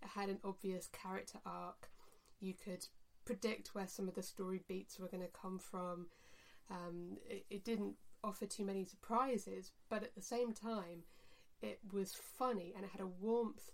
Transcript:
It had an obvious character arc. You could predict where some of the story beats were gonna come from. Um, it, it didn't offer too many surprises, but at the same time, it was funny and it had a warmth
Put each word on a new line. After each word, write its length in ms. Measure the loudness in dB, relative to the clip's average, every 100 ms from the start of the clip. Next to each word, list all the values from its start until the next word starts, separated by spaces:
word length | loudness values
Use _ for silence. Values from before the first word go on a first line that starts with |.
It 40 | -4
had 200 | 0 2
an 100 | 2
obvious 440 | 0 0 2 0 -2
character 520 | -6 -2 -2 -2 -6 -4
arc. 440 | -4 -4 -6 -12 -14 -16 -18 -18 -4
You 140 | -2
could 340 | -2 -2 -4 -4 -10 -18 -8 -2
predict 500 | 2 2 2 -2 -2
where 120 | -2
some 200 | 0 0
of 80 | 0
the 80 |
story 400 | -2 -2 0 0 0
beats 320 | -4 -4 -6
were 80 | -4
gonna 180 | -2 -4
come 320 | -4 -4 -4
from. 480 | -2 -2 0 -2 -6 -10 -16 -18 -16 -16 -8
Um, 480 | -6 -4 -4 -4 -6 -4
it, 180 | -6 -4
it 140 | -2
didn't 320 | 2 4 4 -2 -10 -2
offer 220 | -2 0 0
too 200 | 2 2
many 200 | 2 0
surprises, 840 | -4 4 6 8 6 2 -4 -6 -10 0
but 140 | 0
at 120 | 0 -4
the 60 |
same 320 | 0 4 4
time, 500 | 4 2 0 0 -6 -10 -14 -16 -16 -18 -6
it 180 | -4 -4 0
was 220 | 2 2
funny 600 | -2 -6 2 4 4 0 -4
and 100 | -4
it 60 |
had 100 | -2
a 60 | -2
warmth 640 | 0 6 6 6 2 -10